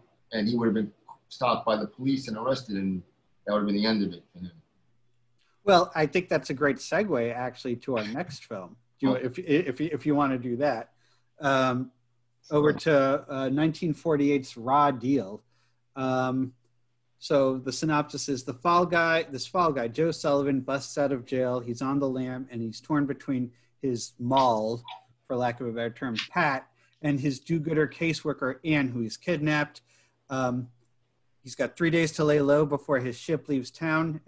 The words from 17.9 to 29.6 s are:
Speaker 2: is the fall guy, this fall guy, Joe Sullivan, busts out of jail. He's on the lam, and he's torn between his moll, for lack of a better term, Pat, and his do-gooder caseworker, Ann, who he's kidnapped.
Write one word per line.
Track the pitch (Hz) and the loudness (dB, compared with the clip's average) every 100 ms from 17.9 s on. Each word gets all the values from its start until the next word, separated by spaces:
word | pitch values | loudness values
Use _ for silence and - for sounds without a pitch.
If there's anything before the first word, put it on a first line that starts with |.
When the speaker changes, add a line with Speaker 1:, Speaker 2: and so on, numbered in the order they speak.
| 151 147 143 - | 0 0 -6 -4
Speaker 2:
is | 131 | -4
the | - | -6
fall | 120 175 175 | -4 2 4
guy, | 175 170 165 165 | 4 4 4 2
this | 165 135 - | 0 -6 -4
fall | 185 170 | 0 0
guy, | 135 117 | 0 -2
Joe | 117 165 | 0 0
Sullivan, | 151 156 143 143 135 | 0 2 2 2 0
busts | 127 135 - - | -2 -4 -4 -2
out | 143 | 0
of | 131 | 0
jail. | 120 127 127 123 | -2 -2 0 -2
He's | 120 117 | -4 -6
on | 135 139 | -2 0
the | 139 | 0
lam, | 127 127 127 131 | -2 -4 -6 -8
and | 120 | -8
he's | 113 110 | -8 -8
torn | - 147 139 | -2 0 0
between | 143 - 127 123 - _ _ | -4 -4 -4 -4 -8 _ _
his | 139 120 - - | -4 -4 -6 -6
moll, | 123 135 127 110 110 120 - - _ _ - | 2 4 4 4 0 -4 -8 -18 _ _ -6
for | |
lack | 127 123 120 | -2 -2 -2
of | 123 | -6
a | |
better | 117 117 | -4 -6
term, | 117 135 110 - | -6 -6 -6 -4
Pat, | 180 156 135 - _ _ _ | 0 0 0 -6 _ _ _
and | 151 139 | -2 0
his | 143 131 | 0 -4
do-gooder | - 165 151 156 147 | -2 -2 0 2 0
caseworker, | - 165 151 156 135 131 131 | 0 -2 -2 -4 -2 -4 -4
Ann, | 165 151 131 | 0 2 2
who | 120 | -2
he's | 110 - | -4 -6
kidnapped. | - 165 151 151 | -4 0 2 0